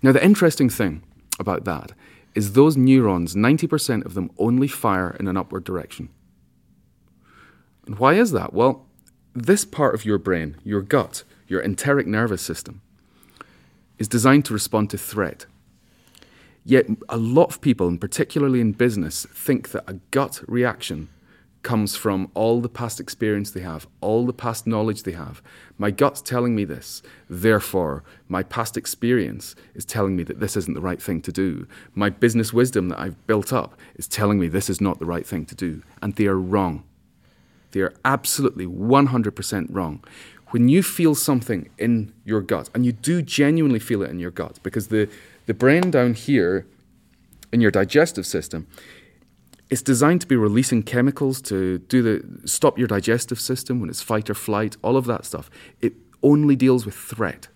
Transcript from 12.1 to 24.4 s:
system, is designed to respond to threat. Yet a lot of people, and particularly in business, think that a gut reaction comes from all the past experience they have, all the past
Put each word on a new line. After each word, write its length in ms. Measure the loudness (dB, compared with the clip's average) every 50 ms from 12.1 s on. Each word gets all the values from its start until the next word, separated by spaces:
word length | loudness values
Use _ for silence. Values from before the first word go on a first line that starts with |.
| 0 0 0 0 -2 -4
system, 400 | -4 -8 -8 -10 -10 -16 -18 -20 _ _ _ _ _ _ _ _ _ _ _ _ -20 _ _ _ _ _ _ _ _ _ _ _
is 100 | -6 -2
designed 380 | 0 2 4 6 6 6 4
to 80 | 2 -4
respond 360 | -4 -4 0 0 0 0 0
to 80 | -4 -8
threat. 480 | -10 -6 -2 -2 -2 -2 -4 -10 -20 _ _ _ _ _ _ _ _ _ _ _ _ _ _ -20 -20 _ _ _ _ _ _ _ _ 4
Yet 200 | 4 4 4 4 -2 -6 -6 -8
a 80 | -4 -4
lot 320 | -2 2 4 4 4 4
of 120 | 0 -4
people, 260 | 0 0 0 2 2 -2
and 140 | 0 -2
particularly 580 | -4 -6 -4 -4 -4 -2 0 0 0 2 2 2
in 120 | 2 0
business, 540 | 2 2 0 0 2 0 -4 -4 -6 -10 -12 -12
think 380 | _ -10 -2 -2 -2 -2 -2 -8
that 120 | -12 -12 -10 -10
a 60 | -14 -14 _ _
gut 300 | -2 -2 -2 -2 -6 -14 -10 -6
reaction 640 | -2 0 0 -2 -2 -6 -8 -10 -10 -10 -10 -14 -18 _ _ _ _ _ _ _ _ _
comes 340 | _ -2 -2 0 0 -2 -4
from 340 | -4 -4 -2 -2 -2 -4 -6 _
all 260 | -2 0 2 2 0
the 80 | 0 -4
past 300 | -6 -8 -8 -8 -8 -10
experience 520 | -12 -14 -8 _ -2 -2 0 -2 -4 -6
they 100 | -8 -10
have, 260 | -10 -10 -12 -12 -14 -18 _ _
all 240 | -2 0 0 0 0
the 80 | 0 -4
past 340 | -4